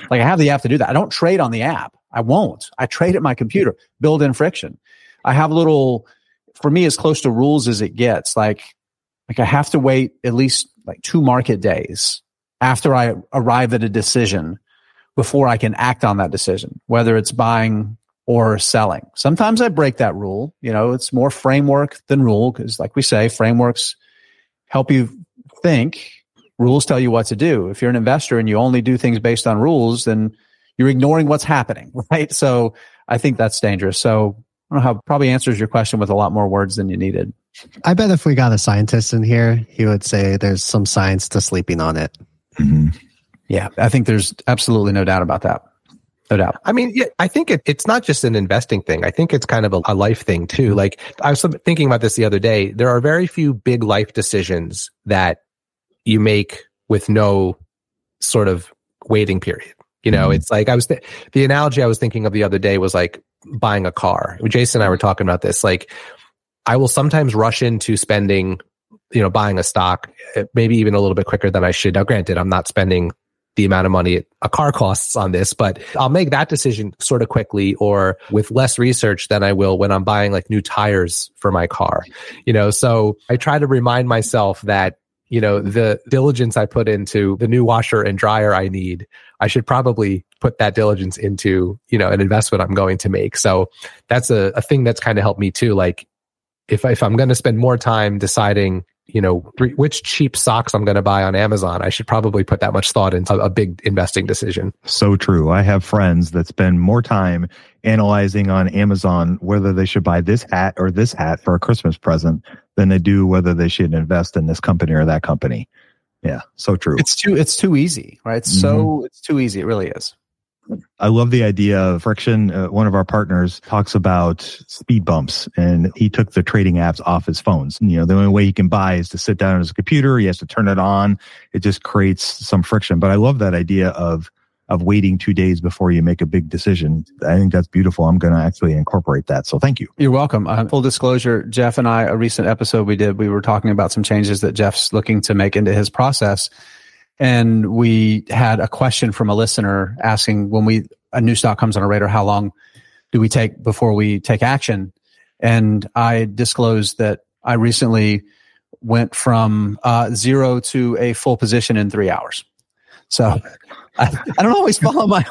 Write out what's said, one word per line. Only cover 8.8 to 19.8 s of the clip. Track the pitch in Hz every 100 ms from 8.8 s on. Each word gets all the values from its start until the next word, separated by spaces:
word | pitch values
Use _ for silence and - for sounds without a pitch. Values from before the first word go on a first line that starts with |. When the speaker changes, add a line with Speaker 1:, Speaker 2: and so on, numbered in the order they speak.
| _ _ _ _ -
Speaker 1:
like, | 113
I |
have | 107 135 147
to | 156
wait | 131 131 131 _
at | 123
least, | 120 131 - - _
like, | - -
two | - 170
market | 135 123 123 104
days | 101 80 - 104 - - _ _ _ -
after | 127 123 147
I | 131 120 92 -
arrive | 135 120 120 123
at | 117
a | 110
decision | 107 101 127 110 95 80 85 _ _ _ _ _
before | - 113 143 135
I | 113
can | 110
act | - 123 123
on | 113 101
that | 87
decision, | 95 - 92 - - -
whether | 117 113 113
it's | 104
buying | 120 117 113 113 107 104 110 _ _ -
or | 117 110 104
selling. | - 123 104 76 - -
Sometimes | 139 170 214 226
I | 240
break | 156